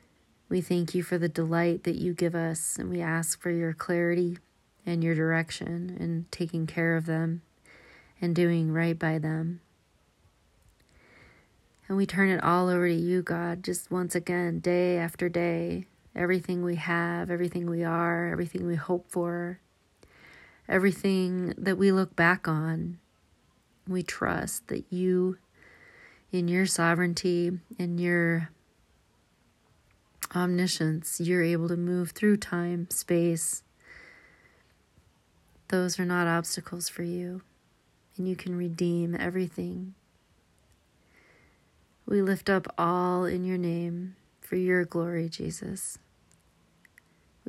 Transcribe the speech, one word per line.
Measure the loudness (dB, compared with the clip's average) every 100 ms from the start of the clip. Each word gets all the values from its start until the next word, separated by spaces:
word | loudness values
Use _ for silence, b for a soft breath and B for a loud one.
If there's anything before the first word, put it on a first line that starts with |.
| b b b _ -2
We | -2
thank | 2 0 2 -2
you |
for | 0 0
the | 0
delight | 0 0 2 2 2
that | -2 -2
you | -2
give | 0 0
us, | 0 -2 -2 -4 -4
and | -4
we | -4
ask | -2 -2 -2 -4
for | -2
your | -2 -2
clarity | -4 -2 0 2 2 0 -2 _ _ _ _ -4
and | 0
your | 2 2
direction | 2 0 -2 -6 -6 -6 -6 -6
in | -4 -4 -6
taking | -6 -4 -2 -4
care | 0 2 2
of | 0
them | -2 0 -4 _ _ B B B B B B
and | 0
doing | 4 4 4 2
right | 2 2 0
by | 0 0
them. | -2 -2 -4 -6 _ _ _ _ _ _ _ _ _ _ _ _ _ b b b b b b b _ _ -4
And | 0
we | 0
turn | 4 4
it | 4
all | 2 2 4
over | 2 2
to | 2
you, | 2 0
God, | 0 -4 -4 -6 -6
just | -6 -4
once | -4 -2 -4
again, | -2 -2 0 0
day | 2 2 4 2
after | -2 -2 -2
day, | 0 0 0 -2 -4 -8 _ -14 -4
everything | 0 0 0 -2
we | -2
have, | -2 -2 -2 0 -2 -4
everything | -2 -2 -2 -2
we | -2
are, | 0 0 0 0 0
everything | -2 -4 -4 -2
we |
hope | -2 0 -2 -2
for, | -4 -2 -4 -6 -10 _ _ _ _ B B B B B B 0
everything | 4 4 2 0 2 2 0 -4 -2
that | -2 4
we | 6
look | 6 2 4
back | 4 4 2
on, | 0 0 -2 -4 -8 _ _ _ _ _ _ _ _ -6
we | -4
trust | -4 -2 -2 0 -2 -6 -6
that | -8 -6
you, | -2 2 2 2 -2 _ B B B B B B B B
in | -2 2
your | 2 2
sovereignty, | 2 2 4 2 0 0 2 0 -2 -10 -6
in | -4 0
your | 2 4 4 2 -2 -10 _ _ _ _ _ _ _ _ _ _ _ _ _ _ _ -12 -4
omniscience, | 0 2 2 2 2 0 0 -4 -2
you're | 2 4
able | 4 2 0
to | 0
move | 0 0 -2
through | 2 4 4
time, | 2 -4 -2 -4 -4
space. | -6 0 4 4 2 -2 -6 _ _ B B B B B B B B B B _ _ _ _ _ _ _ _ -2
Those | 0 0 0
are | 0
not | 2 2
obstacles | 0 -2 -6 -8 -8 -8
for | -6
you, | -6 -4 -6 -10 -14 _ _ _ _ _ _ -6
and | -4
you | -4
can | -4 -4
redeem | -4 0 0 2 0
everything. | -2 -2 -2 -4 -4 -8 -8 -12 -14 _ _ _ _ _ _ _ _ _ _ b b b b b b b _ _ _ 0
We | 2
lift | 2 2 2
up | 0 0 0
all | 2 2 2 2 0
in | -2 -2
your | -2
name | -2 -2 -4 -6 -8 -14 _ _
for | -6 -2
your | 2 2
glory, | 2 -2 -2 -2 -4
Jesus. | -4 -8 -6 -8 -8 -10 -14 _ _ _ _ _ _ _ _ _ _ b b b _